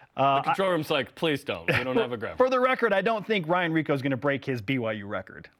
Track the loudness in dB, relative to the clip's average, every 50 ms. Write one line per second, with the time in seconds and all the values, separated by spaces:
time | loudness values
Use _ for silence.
0 | -20 _ 0 2 2 4 4 2 2 0 0 0 2 0 0 0 0 0 0 0
1 | -2 -4 -6 -2 0 0 0 0 -2 -6 -6 -4 -2 0 0 0 0 0 0 0
2 | 0 0 -2 -6 -6 -4 0 2 2 4 4 2 2 2 2 2 2 2 2 2
3 | 2 2 0 0 0 0 0 0 2 2 2 2 2 2 0 0 2 0 0 0
4 | 0 -2 -2 0 0 -2 -2 -2 -2 -4 -6 -4 -2 -4 -2 -2 -2 -4 -4 -6
5 | -8 -6 -6 -8 -8 -10 -16 -18 -18 -18 _